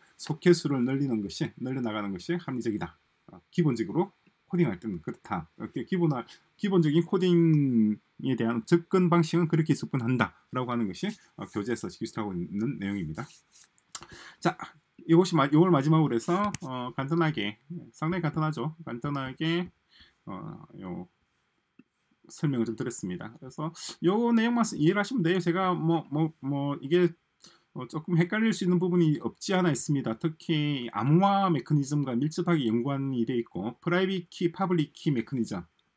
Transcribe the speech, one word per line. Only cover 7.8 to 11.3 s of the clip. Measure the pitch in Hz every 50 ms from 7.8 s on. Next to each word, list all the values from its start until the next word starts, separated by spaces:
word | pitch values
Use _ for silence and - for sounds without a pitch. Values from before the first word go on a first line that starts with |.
| 107 107 104 - - _ _ - - 135 127 113
대한 | 117 117 120 117 -
접근 | - 175 170 165 - - 185 180 170
방식은 | 175 170 160 160 - 175 175 160
그렇게 | 165 156 156 - 143
접근한다라고 | - 113 - - 131 113 120 127 117 107 - - _ _ _ - 127 127 127
하는 | 120 120 113 95
것이, | 87 - 185 208 - - _ _